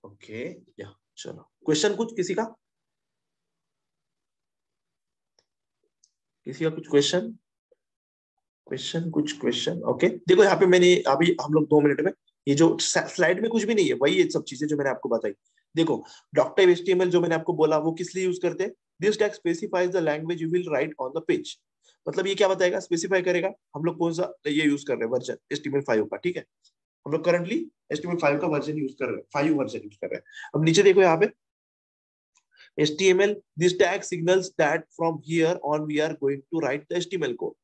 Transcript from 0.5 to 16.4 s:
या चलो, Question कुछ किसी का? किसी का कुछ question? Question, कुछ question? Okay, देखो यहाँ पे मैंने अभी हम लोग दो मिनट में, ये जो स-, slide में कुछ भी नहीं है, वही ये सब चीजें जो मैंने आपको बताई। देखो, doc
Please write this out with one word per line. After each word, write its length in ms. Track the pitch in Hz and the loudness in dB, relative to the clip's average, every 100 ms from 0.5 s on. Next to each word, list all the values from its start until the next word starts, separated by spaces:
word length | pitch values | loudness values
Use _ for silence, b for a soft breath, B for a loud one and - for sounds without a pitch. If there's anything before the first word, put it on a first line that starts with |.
| 185 _ - | -14 _ -18
या 160 | 98 _ _ - | -18 _ _ -18
चलो, 340 | - - - _ - | -16 -16 -20 _ -2
Question 300 | 151 208 202 | 0 0 0
कुछ 200 | 226 - | -6 -4
किसी 180 | 180 | -4
का? 220 | 185 226 - _ _ _ _ _ _ _ _ _ _ _ _ _ _ _ _ _ _ _ _ _ _ _ _ _ _ _ _ _ _ _ _ _ _ _ _ _ _ - | -4 -6 -10 _ _ _ _ _ _ _ _ _ _ _ _ _ _ _ _ _ _ _ _ _ _ _ _ _ _ _ _ _ _ _ _ _ _ _ _ _ _ -16
किसी 180 | 139 | -4
का 60 | 160 | -4
कुछ 200 | 156 - | -4 0
question? 480 | 143 143 180 226 226 _ _ _ _ _ _ _ _ _ _ _ _ _ | 2 4 0 -4 -12 _ _ _ _ _ _ _ _ _ _ _ _ _
Question, 420 | 135 - 165 170 | -10 -6 -6 -4
कुछ 300 | 156 151 - | -2 -4 -4
question? 420 | 120 120 - - | -4 -4 -4 -4
Okay, 260 | - 123 180 | -4 0 0
देखो 340 | 185 - 185 | -2 2 6
यहाँ 160 | 196 190 | 6 6
पे 60 | 185 | 6
मैंने 300 | 180 180 180 | 6 6 6
अभी 420 | - 135 170 - | 4 2 2 0
हम 120 | 143 | 2
लोग 100 | 156 | 0
दो 180 | 151 151 | 4 4
मिनट 200 | 147 139 | 4 2
में, 100 | 160 - _ _ - | -2 -4 _ _ -2
ये 80 | 139 | 4
जो 220 | 160 - | 4 4
स-, 200 | - 175 | -2 -2
slide 440 | - - 165 185 | -4 0 0 2
में 100 | 220 | 0
कुछ 120 | 233 | -2
भी 120 | 202 220 | 0 2
नहीं 120 | 156 | 2
है, 60 | |
वही 220 | 120 139 180 | 2 0 2
ये 140 | 160 | 2
सब 140 | 160 | 0
चीजें 240 | 156 127 151 | -6 -8 -4
जो 100 | 147 | -2
मैंने 120 | 139 | -2
आपको 200 | 123 - | -4 -2
बताई। 220 | 117 107 98 _ _ _ 156 | -2 -2 -8 _ _ _ -2
देखो, 300 | 165 117 B B B | 0 -2 B B B
doc 100 | - | 0